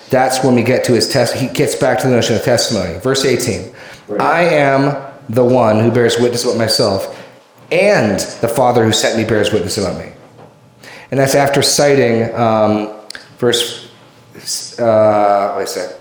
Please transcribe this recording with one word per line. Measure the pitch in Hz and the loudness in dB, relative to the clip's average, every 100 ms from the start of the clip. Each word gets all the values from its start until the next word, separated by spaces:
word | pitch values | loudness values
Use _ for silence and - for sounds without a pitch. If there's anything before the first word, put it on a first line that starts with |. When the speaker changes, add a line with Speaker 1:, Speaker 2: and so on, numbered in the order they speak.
| - | -2
Speaker 1:
that's | 127 131 - | 0 0 0
when | 135 120 | 2 2
we | |
get | 113 - - | 2 0 2
to | |
his | 113 - | 0 0
test-, | 127 117 110 | 0 0 -2
he | 127 | -4
gets | - 135 - | -2 -2 0
back | 139 - | 0 0
to | 131 | 0
the | 117 | 0
notion | 117 107 | 0 -2
of | |
testimony. | 135 117 - 107 90 87 | 0 0 0 -4 -4 -6
Verse | 131 139 | -4 0
eighteen, | 135 120 - 90 - - - - - | 0 0 -2 -6 -10 -16 -20 -20 -10
Speaker 2:
Right. | 104 | -4
Speaker 1:
"I | 139 160 | 0 2
am | 175 151 139 135 143 139 - - - | 2 2 2 2 0 -2 -10 -18 -4
the | 120 120 | 0 2
one | 123 110 110 | 4 4 4
who | 117 | 2
bears | 120 117 117 | 2 2 2
witness | 123 120 | 0 0
about | 123 110 | -2 -2
myself, | 113 - 110 95 - - - - _ - - | -2 0 0 -2 -6 -14 -20 -20 _ -20 -4
and | 170 202 180 110 92 - - | 0 2 2 0 -2 -6 -6
the | 113 | -4
Father | 135 123 120 | 0 2 4
who | 110 | 2
sent | 107 123 110 | 2 0 -2
me | 104 | 0
bears | 107 101 | 0 0
witness | 104 90 107 | -2 -2 -4
about | 92 82 | -4 -6
me." | 90 - - - - _ _ _ - - - | -12 -18 -20 -20 -20 _ _ _ -20 -20 -6
And | 139 | -2
that's | 135 143 | 2 2
after | 139 143 | 2 2
citing, | 123 - 147 135 120 113 113 | 0 2 4 4 2 2 -2
um, | 117 113 110 107 104 104 - - - - - | 0 0 2 2 0 -4 -12 -18 -20 -18 -2
verse, | 240 - - - - - - - - - - - - - | 0 0 -2 -8 -18 -20 -20 -20 -20 -18 -12 -12 -10 -2
uh, | 117 110 107 107 104 101 98 98 | 2 4 4 4 2 2 0 -4
wait | 95 | -6
a | |
sec | 95 90 - | -8 -10 -12